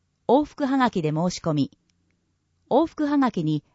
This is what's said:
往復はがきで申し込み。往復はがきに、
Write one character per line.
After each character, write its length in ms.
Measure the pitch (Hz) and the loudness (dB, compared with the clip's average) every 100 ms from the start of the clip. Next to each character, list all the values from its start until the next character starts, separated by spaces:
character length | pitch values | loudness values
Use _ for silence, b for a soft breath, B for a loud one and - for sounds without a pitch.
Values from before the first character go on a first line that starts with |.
| _ _ - | _ _ 0
往 160 | 180 | 2
復 220 | 202 - 277 | 2 -4 -2
は 100 | 269 | 0
が 160 | 247 | 0
き 100 | 190 | 0
で 100 | 156 | -2
申 200 | 156 180 | -2 -2
し 80 | - | -4
込 140 | 170 | -2
み。 180 | 151 135 _ _ _ _ _ _ _ _ _ - | 0 -2 _ _ _ _ _ _ _ _ _ -2
往 160 | 254 320 | 0 0
復 200 | - 294 | -2 -2
は 120 | 294 | 0
が 140 | 254 | 0
き 140 | 190 156 | 0 -2
に、 180 | 151 - | -4 -6